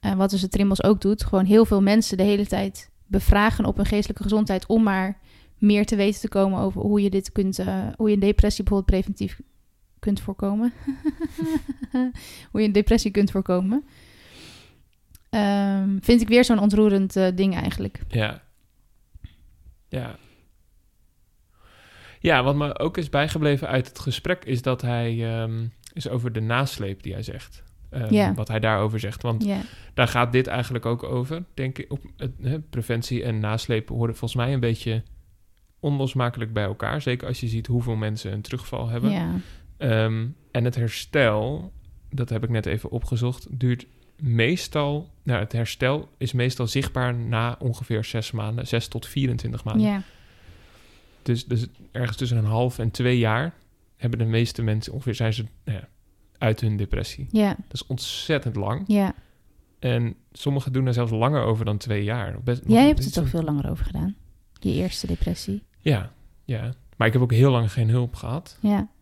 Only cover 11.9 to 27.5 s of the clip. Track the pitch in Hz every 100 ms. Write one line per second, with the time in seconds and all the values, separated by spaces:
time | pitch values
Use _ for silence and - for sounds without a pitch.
11.9 | 254 254 247 - - - - 214 202 208
12.9 | 226 214 202 202 190 190 180 185 247 -
13.9 | - - - - - - - - - _
14.9 | _ _ - _ 226 208 202 196 196 196
15.9 | 196 - 240 220 240 247 226 208 208 214
16.9 | 196 190 - 185 180 190 180 - - 196
17.9 | - - 117 107 - _ _ _ _ _
18.9 | _ _ - - - - _ - - _
19.9 | 131 123 - - _ _ _ _ _ _
20.9 | _ _ _ _ _ _ _ _ - -
21.9 | - - - - 151 127 143 147 - 156
22.9 | 175 151 143 151 160 147 139 - 131 127
23.9 | - - 120 - 180 - 127 127 127 123
24.9 | 120 117 117 113 113 113 113 113 - -
25.9 | - - 123 120 113 110 120 135 - 98
26.9 | 95 - 92 110 - -